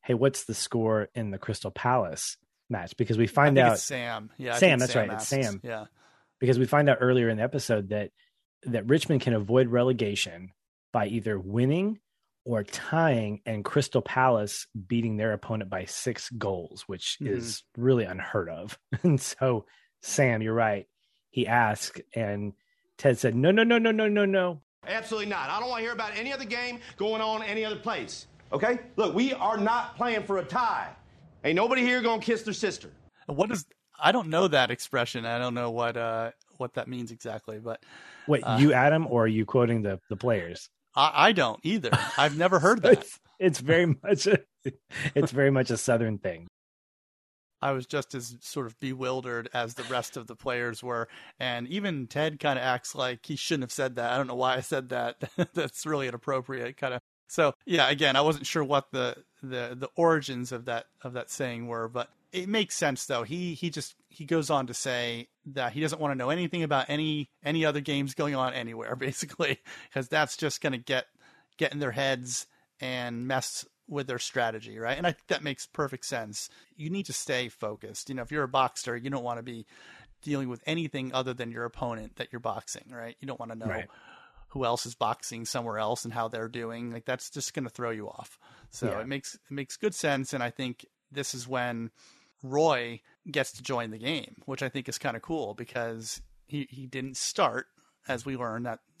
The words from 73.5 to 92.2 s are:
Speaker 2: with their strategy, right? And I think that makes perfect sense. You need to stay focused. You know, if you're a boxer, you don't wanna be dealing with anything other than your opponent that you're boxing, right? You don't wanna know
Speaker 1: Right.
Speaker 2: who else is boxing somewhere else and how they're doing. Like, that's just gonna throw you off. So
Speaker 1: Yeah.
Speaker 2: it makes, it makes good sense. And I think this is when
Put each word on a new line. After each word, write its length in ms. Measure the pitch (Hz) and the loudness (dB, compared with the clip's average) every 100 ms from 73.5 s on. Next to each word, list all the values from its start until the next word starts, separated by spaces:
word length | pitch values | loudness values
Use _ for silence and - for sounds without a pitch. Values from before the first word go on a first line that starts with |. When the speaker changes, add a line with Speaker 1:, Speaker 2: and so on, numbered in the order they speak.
| - - _ - | -8 -14 _ -10
Speaker 2:
with 180 | 143 131 | -8 -6
their 100 | 123 | -6
strategy, 600 | - 131 117 110 110 110 | -4 -2 -2 -2 -10 -8
right? 200 | 113 139 | -4 0
And 80 | 175 | 0
I 60 | |
think 160 | - - | -2 -2
that 160 | 156 | -4
makes 220 | 151 131 - | -4 -8 -8
perfect 380 | - 143 131 | -4 -4 -6
sense. 460 | - 127 110 104 - - _ - | -8 -8 -6 -10 -12 -16 _ -12
You 140 | 156 | -8
need 160 | 196 - | -6 -6
to 60 | |
stay 360 | - - 127 123 | -6 -2 -2 -4
focused. 600 | - 107 107 107 107 - | -6 -10 -8 -12 -14 -10
You 80 | 131 | -10
know, 60 | |
if 100 | 117 | -6
you're 100 | 151 | -4
a 60 | 135 | 0
boxer, 480 | 135 127 - 120 120 | 2 2 0 -6 -6
you 120 | 131 | -6
don't 120 | 139 | -6
wanna 180 | 120 117 | -4 -6
be 200 | 123 117 - - - - - _ | -8 -14 -16 -20 -20 -20 -20 _
dealing 260 | 147 143 127 | -4 -2 -2
with 140 | 120 - | -6 -4
anything 460 | 165 156 139 131 | -4 -4 -6 -4
other 180 | 131 131 | -2 -2
than 200 | 123 117 | -4 -8
your 120 | 117 | -8
opponent 520 | 117 - 123 113 110 - | -8 -6 -6 -6 -10 -12
that 120 | 120 | -10
you're 80 | 120 | -8
boxing, 500 | 113 104 - - - | -6 -6 -8 -14 -14
right? 260 | 120 117 123 | -14 -14 -12
You 80 | 135 | -12
don't 100 | 123 | -10
wanna 160 | 117 | -10
know 120 | 113 110 | -8 -6
Speaker 1:
Right. 200 | 87 87 - - - - - - | -6 -8 -16 -20 -20 -20 -20 -12
Speaker 2:
who 160 | 139 | -4
else 200 | 120 123 120 | -2 -2 -4
is 80 | - | -2
boxing 480 | 113 120 - 117 | -2 -2 -8 -10
somewhere 340 | 113 127 117 107 | -6 -6 -4 -2
else 260 | 107 120 | -2 -2
and 80 | 117 | -4
how 140 | 117 113 | -4 -4
they're 200 | 113 113 | -4 -8
doing. 420 | 120 113 117 120 | -8 -8 -8 -10
Like, 140 | 117 | -8
that's 260 | 123 127 - | -6 -6 -8
just 240 | 147 - | -10 -8
gonna 140 | 156 123 | -8 -8
throw 200 | - 117 | -6 -6
you 180 | 110 104 | -6 -10
off. 300 | - - - _ - - | -14 -18 -20 _ -20 -20
So 160 | - 117 | -8 -6
Speaker 1:
Yeah. 100 | 98 | -4
Speaker 2:
it 60 | 120 | -6
makes, 300 | 139 - - | -8 -8 -16
it 40 | - | -12
makes 260 | 139 135 - | -10 -10 -4
good 180 | 214 | -4
sense. 380 | - 156 139 131 | -2 0 0 -2
And 100 | 139 | -4
I 80 | 120 | -4
think 340 | - 127 120 - _ _ | -4 -8 -8 -16 _ _
this 200 | 143 139 | -10 -8
is 140 | 131 123 | -8 -6
when 440 | 127 123 117 113 - _ _ | -4 -2 -4 -8 -12 _ _